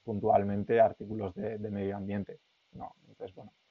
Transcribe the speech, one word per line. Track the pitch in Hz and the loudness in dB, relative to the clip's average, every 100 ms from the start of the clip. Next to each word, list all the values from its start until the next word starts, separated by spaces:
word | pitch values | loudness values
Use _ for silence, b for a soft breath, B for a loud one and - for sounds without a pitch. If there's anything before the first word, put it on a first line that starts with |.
puntualmente | - 104 107 101 101 101 101 117 | -6 -2 4 4 4 0 2 6
artículos | 110 - - 110 98 | 6 4 -6 -4 -4
de, | - - 110 | -4 -6 -4
de | 107 | -6
medio | 101 98 101 | -4 -4 -4
ambiente, | - 101 185 95 _ _ _ | -4 -4 -4 -10 _ _ _
¿no? | - - - _ | -14 -14 -16 _
Entonces, | - - | -14 -14
bueno, | - 208 _ _ | -14 -20 _ _